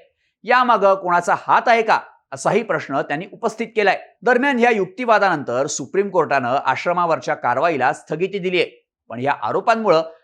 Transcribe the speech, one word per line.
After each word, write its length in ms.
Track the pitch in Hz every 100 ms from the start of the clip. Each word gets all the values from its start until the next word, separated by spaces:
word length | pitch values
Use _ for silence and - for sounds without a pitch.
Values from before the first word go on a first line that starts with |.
| _ _ _ _
यामागं 520 | 190 247 240 214 196
कोणाचा 400 | 190 175 175 185 170 -
हात 160 | 165 240
आहे 160 | 233
का, 180 | 214 156 - _ _
असाही 300 | 139 160 196
प्रश्न 400 | 226 156 - 139
त्यांनी 240 | 156 151 202
उपस्थित 340 | 196 233 214 226 214
केलाय. 240 | 202 - - _
दरम्यान, 360 | 208 247 285 247
ह्या 120 | 240
युक्तिवादानंतर 960 | 226 185 - 240 208 190 156 123 123 147
सुप्रीम 420 | - 135 185 202
कोर्टानं 400 | 180 143 139 123
आश्रमावरच्या 840 | 139 135 127 180 175 170 156 156
कारवाईला 580 | 147 123 123 170 143 127
स्थगिती 460 | 156 - 156 190 202
दिलीय, 260 | 185 180 - - _ _ -
पण 120 | 117
या 120 | 135 143
आरोपांमुळं 600 | 214 202 196 226 214 160 160 -